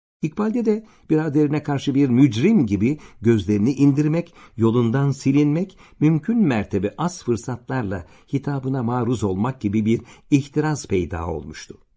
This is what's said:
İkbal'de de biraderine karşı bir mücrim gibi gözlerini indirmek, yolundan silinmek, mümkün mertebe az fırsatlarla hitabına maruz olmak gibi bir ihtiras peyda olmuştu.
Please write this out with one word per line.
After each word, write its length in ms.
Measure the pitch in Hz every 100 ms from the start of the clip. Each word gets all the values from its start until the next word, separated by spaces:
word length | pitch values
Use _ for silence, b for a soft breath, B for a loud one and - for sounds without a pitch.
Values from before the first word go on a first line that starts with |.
| _ _
İkbal'de 440 | 156 - 214 240
de 200 | 220 214 b b -
biraderine 540 | 156 156 147 147 151
karşı 320 | 147 139 143
bir 140 | 135 139
mücrim 560 | 120 139 110 185 220
gibi 320 | 107 98 117 151 B -
gözlerini 520 | 113 110 95 104 113
indirmek, 600 | 135 143 139 151 165 170 B B -
yolundan 540 | 113 120 117 135 143
silinmek, 680 | 135 135 143 147 156 196 b b -
mümkün 380 | 151 156 - 233
mertebe 560 | 170 110 95 101 98 -
az 260 | 175 -
fırsatlarla 800 | 120 110 - 120 - 131 101 95 b b _
hitabına 500 | 139 143 139 131 135
maruz 400 | 117 123 117 110
olmak 380 | 101 92 123 131
gibi 240 | 104 107
bir 160 | 107 113 B B -
ihtiras 560 | 143 139 151 156 143 -
peyda 400 | 95 85 85 85
olmuştu. 500 | 78 76 80 - - _